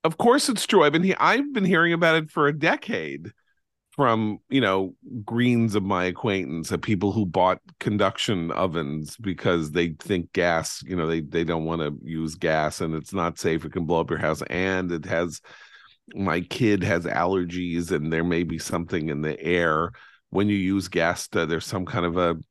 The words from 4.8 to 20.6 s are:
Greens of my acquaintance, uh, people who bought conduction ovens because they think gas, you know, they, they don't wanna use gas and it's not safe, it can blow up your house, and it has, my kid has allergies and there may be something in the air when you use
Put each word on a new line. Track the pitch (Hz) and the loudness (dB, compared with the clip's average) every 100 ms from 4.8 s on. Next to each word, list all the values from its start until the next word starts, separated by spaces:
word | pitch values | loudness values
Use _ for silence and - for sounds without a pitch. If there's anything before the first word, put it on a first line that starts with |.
| 95 - - 117 | -2 -8 -12 -12
Greens | 104 117 123 120 113 104 | -4 0 4 4 4 2
of | |
my | 95 92 90 | 0 0 0
acquaintance, | 87 117 95 71 82 78 | 0 -2 -2 -2 -6 -4
uh, | 90 | -4
people | - 101 101 | 0 0 2
who | 101 98 | 0 0
bought | 92 92 90 - - | 4 2 2 -6 -6
conduction | - 104 98 - - 95 82 | -2 2 2 0 -2 -2 -2
ovens | - 95 82 71 76 73 - | -2 -2 -2 -4 -6 -8 -8
because | 113 85 - 87 76 | -6 -2 2 2 2
they | 82 87 76 | 0 0 -4
think | - 95 80 | -2 -2 -2
gas, | - 87 82 80 - 85 | 0 2 0 -2 -10 -6
you | 90 | -2
know, | 80 | 0
they, | 82 | -2
they | 73 85 | -2 -2
don't | 82 82 80 | 0 -2 -2
wanna | 82 76 73 | -2 -4 -6
use | 71 80 80 82 | -8 -6 -6 -4
gas | 82 78 76 - | 0 0 0 -4
and | 82 80 | -6 -6
it's | - | -6
not | 98 85 - | -4 -4 -2
safe, | 98 80 78 | -2 -2 -4
it | |
can | 92 80 | -6 0
blow | 85 | 0
up | 82 | 0
your | 78 | -2
house, | 78 80 - | -2 -2 -4
and | 82 95 92 90 | -2 0 -2 -2
it | 85 - | -6 -2
has, | 82 87 76 - - - - - _ - - | -2 -2 -6 -18 -20 -20 -20 -20 _ -16 -4
my | 95 85 | -2 -2
kid | 87 - 117 101 | -4 0 2 2
has | 92 87 82 | 2 0 0
allergies | 60 87 95 87 90 87 85 82 | 0 0 0 -2 -4 -4 -4 -2
and | 80 78 | -2 0
there | 80 | 0
may | 87 85 | 0 0
be | 85 82 | -2 -4
something | - 87 85 90 78 | -4 -6 -4 -4 -2
in | 73 | -2
the | 76 - | -4 -4
air | 78 87 82 78 85 - - _ _ | 0 2 2 2 -2 -6 -20 _ _
when | 95 104 | 0 2
you | |
use | 101 | 2